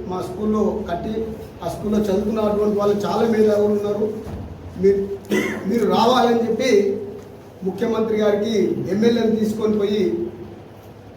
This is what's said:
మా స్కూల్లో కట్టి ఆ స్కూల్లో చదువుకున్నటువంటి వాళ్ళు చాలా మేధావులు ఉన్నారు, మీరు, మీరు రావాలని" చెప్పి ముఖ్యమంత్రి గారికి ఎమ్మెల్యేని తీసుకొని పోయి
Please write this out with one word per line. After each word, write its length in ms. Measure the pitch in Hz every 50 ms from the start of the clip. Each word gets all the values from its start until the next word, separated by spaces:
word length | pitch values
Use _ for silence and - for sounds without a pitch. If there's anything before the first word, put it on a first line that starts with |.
| -
మా 160 | 185 185 180 170
స్కూల్లో 640 | - - 208 214 214 214 214 190 - - 202 - 180
కట్టి 360 | 170 - 220 220 214 220 226 - - - - - - - 185
ఆ 40 | -
స్కూల్లో 300 | - - - 208 214 202
చదువుకున్నటువంటి 800 | 202 196 185 208 214 214 220 220 214 202 202 208 208 214 202 202
వాళ్ళు 160 | 202 208 202
చాలా 340 | 202 - - - 220 233 226
మేధావులు 360 | 214 214 214 214 208 208 208
ఉన్నారు, 500 | 208 208 202 202 208 208 208 214 214 - - - - - - - - - - - - - 180
మీరు, 280 | 185 196 196 196 196 - 196 - - - 202 - - - - - - 190
మీరు 180 | 233 226 202
రావాలని" 480 | 185 180 - 226 240 254 247 233 233 233
చెప్పి 680 | 226 - - 220 254 262 254 214 202 202 196 196 - - - - - - - - - - - - - 185
ముఖ్యమంత్రి 540 | 190 175 - 233 226 226 226 220 - 214 214
గారికి 640 | 214 208 202 202 214 233 226 202 170 - - - - -
ఎమ్మెల్యేని 460 | 190 208 220 233 233 - 220 214 -
తీసుకొని 420 | 214 214 - - - 214 214 208 202
పోయి 480 | 196 202 208 214 180 - 170 170 175 - - - - - - - - - - - - - - - - - -